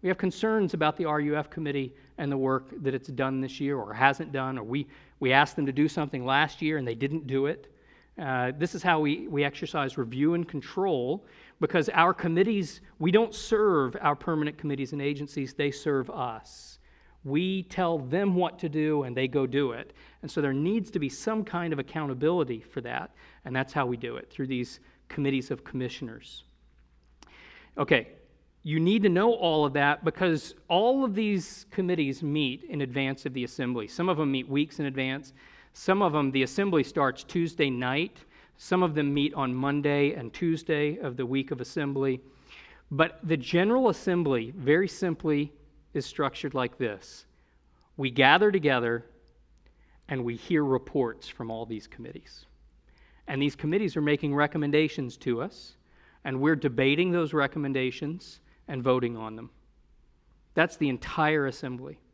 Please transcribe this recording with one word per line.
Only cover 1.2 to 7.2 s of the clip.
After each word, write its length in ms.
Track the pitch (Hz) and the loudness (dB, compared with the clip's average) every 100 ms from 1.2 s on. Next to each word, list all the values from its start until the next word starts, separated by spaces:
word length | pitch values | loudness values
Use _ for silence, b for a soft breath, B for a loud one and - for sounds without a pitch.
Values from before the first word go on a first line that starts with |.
| 147 147 | 0 -2
F 140 | 147 | -4
committee 460 | - 151 143 131 B B - | -6 -4 -4 -4 B B -8
and 120 | 143 | -4
the 60 | 139 | 0
work 320 | 131 131 131 - | 0 0 -2 -6
that 100 | 139 | -4
it's 160 | 135 131 | -4 -6
done 320 | 127 135 131 | -4 -2 -2
this 180 | 131 - | -4 -4
year 200 | 139 139 | -4 -2
or 120 | 101 | -6
hasn't 400 | 110 135 139 156 | 4 4 4 -4
done, 280 | 139 131 131 | -4 -4 -6
or 40 | |
we, 220 | 110 135 139 B B B | -4 -4 -4 B B B
we 120 | 131 | 4
asked 240 | 135 147 - | 6 6 2
them 100 | 139 | -2
to 80 | |
do 140 | 135 147 | 2 2
something 360 | 147 147 131 | 2 -4 -4
last 380 | 123 135 151 - | 0 2 2 0
year 160 | 156 156 | -2 -2
and 100 | 123 | -2
they 60 | |
didn't 320 | 117 135 160 | -4 -2 -4